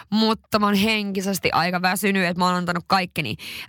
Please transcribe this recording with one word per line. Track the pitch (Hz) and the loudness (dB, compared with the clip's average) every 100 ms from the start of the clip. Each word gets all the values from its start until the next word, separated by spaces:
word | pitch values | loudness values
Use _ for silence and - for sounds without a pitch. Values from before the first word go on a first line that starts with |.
| - | -2
mutta | 214 220 220 - 214 | 2 2 0 -2 0
mä | 202 | 2
oon | 196 | 2
henkisesti | 220 214 202 196 190 190 - | 2 0 -2 -4 -4 -2 0
aika | - 175 180 | 0 0 0
väsynyt, | 185 190 202 196 | 0 0 0 2
että | 175 175 | 0 2
mä | 180 | 2
oon | 180 | 2
antanut | 180 180 - | -2 -4 0
kaikkeni, | 190 180 - 120 - - - | 0 0 -4 -6 -6 -10 -14